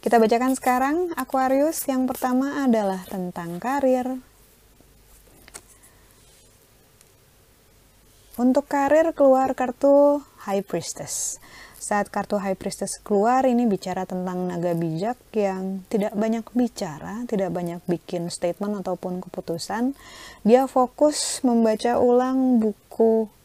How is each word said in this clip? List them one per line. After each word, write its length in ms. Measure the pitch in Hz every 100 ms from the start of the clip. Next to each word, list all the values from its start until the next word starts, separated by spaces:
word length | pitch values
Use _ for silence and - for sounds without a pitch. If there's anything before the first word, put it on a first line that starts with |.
| 226
Kita 160 | 233
bacakan 320 | 220 233 254
sekarang 440 | 262 - 247 269 311 359 320
Aquarius, 640 | 262 262 262 269 294 320 -
yang 160 | 262 254
pertama 560 | 254 262 254 269 285
adalah 400 | 277 226 202 190 180
tentang 480 | 196 180 180 170 175
karir. 640 | 226 277 262 254 254 262 - _ _ _ _ _ - _ _ - _ - - - _ - - _ _ _ - _ _ _ _ _ _ _ - _ _ _ _ _ _ _ _ _ _ _ _ -
Untuk 320 | 247 262 269
karir 480 | 285 277 302 330 311
keluar 400 | 277 262 262 254
kartu 640 | 254 247 277 277 285 294 285 - -
High 160 | 196
Priestess. 800 | 196 170 160 - 147 - - - - - - -
Saat 320 | - 208 202
kartu 240 | 208 196 208
High 160 | 196
Priestess 480 | 190 202 - 196 -
keluar, 480 | - 202 214 254 262
ini 160 | 240 247
bicara 400 | 190 190 180 185
tentang 400 | 185 180 180 180
naga 320 | 175 175 170
bijak 400 | 165 160 208 247 _
yang 480 | 220 202 190 190 190 185
tidak 240 | 220 208
banyak 320 | 202 220 226 226
bicara, 720 | 247 240 - 185 151 165 202 240
tidak 240 | 214 190
banyak 320 | 170 175 175 -
bikin 400 | 175 - 175 170
statement 560 | - 175 165 202 208 190
ataupun 400 | 180 185 180 -
keputusan. 720 | - - 165 - 202 247 277 - - - - 208
Dia 240 | 240 269
fokus 720 | - 247 - 294 294 - -
membaca 560 | 254 233 226 220 240 240
ulang 640 | 247 247 254 262 254 247
buku 640 | 220 202 _ - 226 226 220 _